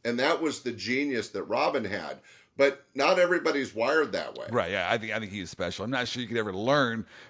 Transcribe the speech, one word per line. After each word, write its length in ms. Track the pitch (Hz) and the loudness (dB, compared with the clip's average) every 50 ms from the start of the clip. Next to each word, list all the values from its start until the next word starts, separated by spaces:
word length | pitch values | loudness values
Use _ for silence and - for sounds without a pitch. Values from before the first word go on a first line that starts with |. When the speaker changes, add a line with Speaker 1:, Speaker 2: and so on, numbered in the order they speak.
| - | -4
Speaker 1:
And 140 | 120 120 120 | -2 0 2
that 240 | 131 151 165 160 | 2 2 2 2
was 180 | 165 151 - - | 0 -2 -2 -2
the 120 | - 123 | -6 -6
genius 560 | 120 107 98 113 123 135 147 143 131 113 104 - | -6 -6 -4 -2 -2 0 0 0 -2 -2 -4 -4
that 160 | - 98 80 | -6 -6 -4
Robin 400 | 85 107 127 151 - - 135 110 | -2 0 0 2 2 0 0 -2
had. 340 | 92 101 95 80 73 67 - - - - - _ _ _ | -2 -4 -6 -6 -8 -10 -12 -16 -20 -20 -20 _ _ _
But 300 | - 139 139 139 - - _ - | 2 2 2 2 0 -8 _ -2
not 240 | 135 139 160 185 180 | 2 4 4 6 6
everybody's 560 | 175 175 180 165 - 160 147 143 131 95 95 | 4 4 4 2 2 0 0 0 -2 -2 -2
wired 380 | 107 113 131 151 160 147 113 | 0 2 4 4 4 2 2
that 240 | 95 87 76 62 - | -2 -4 -4 -6 -8
way. 100 | 62 58 - | -10 -6 0
Speaker 2:
Right, 220 | 113 120 92 85 | 0 0 2 2
yeah, 160 | 98 98 90 90 | 0 0 2 2
I 80 | 113 117 | 0 0
think, 120 | 107 110 | 0 -2
I 60 | 107 110 | -4 -4
think 140 | 110 95 | -4 -6
he's 160 | 98 104 92 - | -6 -8 -8 -8
special. 380 | - - 90 87 87 - 98 | -4 -4 -4 -2 -2 -4 -4
I'm 40 | 113 | -4
not 160 | 135 127 123 | -2 -2 -2
sure 140 | 117 - 123 | -4 -4 -6
you 80 | 123 95 | -6 -2
could 80 | 117 | -2
ever 160 | 117 107 107 | -2 -2 -2
learn 540 | 92 95 107 127 143 147 135 117 113 113 98 - - - - | -2 -2 2 4 4 4 4 2 0 -4 -6 -8 -14 -20 -20